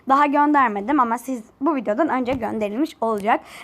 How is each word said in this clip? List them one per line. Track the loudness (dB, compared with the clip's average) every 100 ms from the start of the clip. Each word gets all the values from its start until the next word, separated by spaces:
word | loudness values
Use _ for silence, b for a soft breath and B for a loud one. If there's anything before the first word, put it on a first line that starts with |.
| 0
daha | 2 4
göndermedim | 4 4 4 2 0 0 2
ama | 2 -2
siz | -4 -8 -10 -4
bu | -2 -2
videodan | -2 0 0
önce | 0 -2
gönderilmiş | -4 -4 -4 -4 -2 -4 -4
olacak. | -4 -2 0 -2 B B